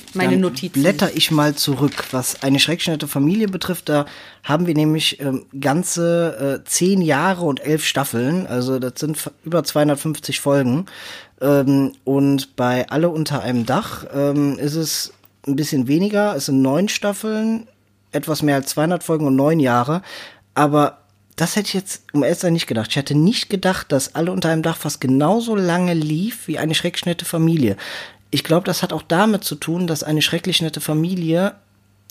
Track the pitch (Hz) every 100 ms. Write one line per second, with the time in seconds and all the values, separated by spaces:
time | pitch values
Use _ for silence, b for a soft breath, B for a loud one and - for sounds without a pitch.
0 | - 185 185 185 180 123 180 135 156 151
1 | 147 151 - 156 147 147 - 131 143 -
2 | - 131 123 - 135 139 143 165 - 156
3 | 147 143 143 208 214 185 - 175 - 147
4 | 143 B B B - 151 175 151 151 156
5 | - - 139 131 - 139 139 151 180 170
6 | 170 170 165 139 139 135 - - 180 196
7 | 160 139 180 180 170 131 135 156 - -
8 | 131 117 127 175 - 123 127 131 123 -
9 | 156 156 - - 165 170 - 151 151 143
10 | 160 147 - - 143 139 127 135 190 B
11 | B B B B 135 143 135 139 135 -
12 | - 139 139 139 135 - 123 123 123 135
13 | 175 160 151 143 107 123 117 143 220 -
14 | - 139 143 143 143 135 143 160 156 -
15 | - - _ _ - 139 147 143 123 151
16 | 202 202 208 185 - 135 131 147 208 -
17 | 208 202 220 214 220 226 - _ _ _
18 | _ 147 160 151 151 139 131 - 160 175
19 | - 160 147 135 143 165 131 120 123 170
20 | B B B B B - 147 147 147 -
21 | _ _ _ - 170 - 202 190 - -
22 | _ 147 143 170 180 165 - 113 107 -
23 | 139 143 170 240 - 196 185 185 - 139
24 | - 147 170 190 170 160 165 165 - -
25 | 131 131 151 220 233 214 180 175 180 170
26 | 151 156 214 - - 151 156 156 175 -
27 | 180 170 - 170 160 165 117 - B B
28 | B B - 143 - 185 190 175 175 160
29 | - 170 214 202 - 143 - 170 180 151
30 | 147 156 143 170 180 165 160 151 - 156
31 | 165 185 160 170 196 - _ _ _ _
32 | _